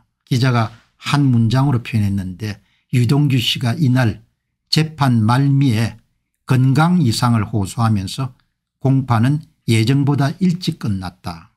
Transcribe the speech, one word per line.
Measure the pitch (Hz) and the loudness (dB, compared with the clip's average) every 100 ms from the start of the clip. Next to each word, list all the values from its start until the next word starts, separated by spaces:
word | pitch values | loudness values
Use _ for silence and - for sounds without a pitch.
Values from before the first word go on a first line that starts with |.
| _ _ | _ _
기자가 | _ 123 131 120 107 - _ _ | _ 0 2 0 -2 -8 _ _
한 | - 147 139 | -4 0 2
문장으로 | 117 113 131 143 120 | 2 2 2 0 -2
표현했는데 | - 110 101 98 92 87 107 - _ _ _ | -2 -2 -2 -4 -6 -10 -10 -12 _ _ _
유동규 | 123 120 143 143 127 | 0 2 2 2 0
씨가 | - 110 117 | -2 -4 -4
이날 | 165 127 127 127 - _ _ _ _ _ | 0 0 2 0 -4 _ _ _ _ _
재판 | 156 156 160 135 117 | -2 -2 0 0 2
말미에 | 110 127 143 139 139 117 107 - _ _ _ _ - | 2 2 2 2 2 0 -2 -6 _ _ _ _ -2
건강 | 127 131 135 170 180 | 2 2 2 2 2
이상을 | 120 110 120 117 | 0 0 0 0
호소하면서 | 101 107 92 - 113 101 95 - 131 - _ _ _ _ | 0 -4 -4 -2 0 0 -4 -8 -10 -12 _ _ _ _
"공판은 | 135 135 131 110 127 147 - _ - | -2 0 0 0 2 0 -6 _ -2
예정보다 | 113 110 139 143 139 139 - | 0 2 2 0 0 -2 -2
일찍 | 185 160 - - | -2 -2 -6 -6
끝났다." | 113 95 90 - 90 82 - | -6 -6 -8 -12 -12 -14 -18